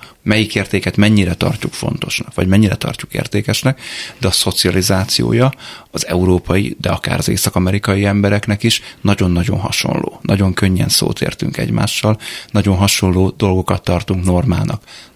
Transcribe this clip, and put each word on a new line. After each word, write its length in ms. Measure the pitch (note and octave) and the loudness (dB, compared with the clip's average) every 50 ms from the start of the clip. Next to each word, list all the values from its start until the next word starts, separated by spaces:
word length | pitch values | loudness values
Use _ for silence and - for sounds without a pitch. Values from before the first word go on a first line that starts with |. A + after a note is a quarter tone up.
| - - - _ _ | -20 -20 -20 _ _
melyik 320 | - G#2+ G#2+ G#2+ G#2+ - | 0 2 2 2 0 0
értéket 420 | G#2+ F#2+ - - F#2+ - F#2 - | -4 -2 -2 -2 -2 -2 -2 2
mennyire 360 | - G#2 G#2+ A2 G#2 F#2+ F2 E2+ | 2 4 6 6 4 4 2 0
tartjuk 400 | - E2+ - A2 - - - - | 0 0 -2 -2 -2 -6 -8 -8
fontosnak, 600 | - - - - - - - - - - - - | -6 -6 -4 -4 -4 -6 -8 -6 -8 -8 -6 -4
vagy 140 | - F#2 | -2 0
mennyire 280 | F#2 F#2 G2+ A2 G2 - | 4 4 4 4 4 2
tartjuk 380 | - - - - - - - - | -2 -4 -8 -8 -8 -12 -8 -6
értékesnek, 680 | - - - - G#2 G#2+ - A2 - - C3 C#3 - - - - - - - - - | -6 -6 -2 -4 -2 -2 -2 -4 0 0 -2 -2 -2 -8 -14 -12 -12 -12 -14 -10 -2
de 80 | - | -2
a 40 | F#2 | 0
szocializációja 1200 | - - - F#2+ - - - F#2 F2+ F#2+ F2+ - G2 F#2 G2 - - - A#2 A#2 A2+ A#2 B2 C3+ - - - - - - - _ | 0 0 0 0 0 0 0 2 2 2 2 2 0 0 0 0 -2 -2 0 2 2 4 2 2 0 -4 -14 -18 -18 -20 -20 _
az 160 | - G2+ - | -8 -8 -4
európai, 680 | - E2+ F2 F#2 F#2 F#2 F2 - - F2+ G2 G2+ - - - | -2 0 2 4 4 2 2 2 0 0 0 0 -2 -6 -4
de 80 | - - | -4 -4
akár 280 | - - - - - | -4 -2 -2 -2 -2
az 100 | - - | -2 0
észak-amerikai 800 | - - - - - - F2+ F2+ F#2 F#2+ G2+ - - G2 G2 G2+ | -2 -2 0 -2 -2 0 0 0 2 0 0 0 0 0 2 2
embereknek 580 | G2+ G2+ G2+ G2+ G2+ G2+ G2+ - G#2+ G#2 G#2 - | 2 2 2 2 2 2 0 0 -2 -2 0 2
is 180 | A2+ A2+ - - - - - | 0 0 0 -4 -10 -20 -2
nagyon-nagyon 580 | - G2+ G2+ - F#2+ F2+ F2 E2+ F2+ - - F#2+ | 0 0 2 2 2 2 2 2 0 0 -2 -2
hasonló. 600 | F#2 - - - - - - - - - - - | -2 -2 -4 -4 -2 -2 -2 -2 -4 -4 -8 -8
Nagyon 320 | - - G2+ G2 G2 F#2+ F#2 | -2 0 2 2 2 0 2
könnyen 360 | - G#2 F#2+ F#2 F2+ - - | 0 0 2 2 2 0 0
szót 320 | - - - - - - | 0 0 0 0 -2 -2
értünk 360 | - - - - - - - | -4 -4 -4 -4 -6 -4 -4
egymással, 640 | - - - A2 A2 G#2+ G2+ - - - G#2+ G#2+ - - - - - - - | -4 -4 -2 0 0 -2 -2 -2 -2 0 0 0 0 -4 -14 -16 -16 -14 -4
nagyon 240 | - G#2 F#2+ G2+ F#2+ | -2 0 2 2 2
hasonló 580 | F2+ G2+ G2 - - G#2 F#2 F2+ F#2 F#2+ F#2 - | 4 2 2 2 2 2 2 4 4 2 2 0
dolgokat 460 | - G#2+ G2 F#2 F#2 F2+ - F#2 F2+ - | 0 0 2 2 2 0 0 -2 -2 0
tartunk 400 | - F2+ F2 - - F#2+ F#2 F2+ | 0 -2 -2 0 -2 -4 0 0
normának, 600 | F#2 F2+ F2+ F2 - F2 F#2 G2+ - - - - - - - - - _ | 2 2 2 2 2 0 0 0 -2 -4 -6 -8 -16 -20 -20 -20 -20 _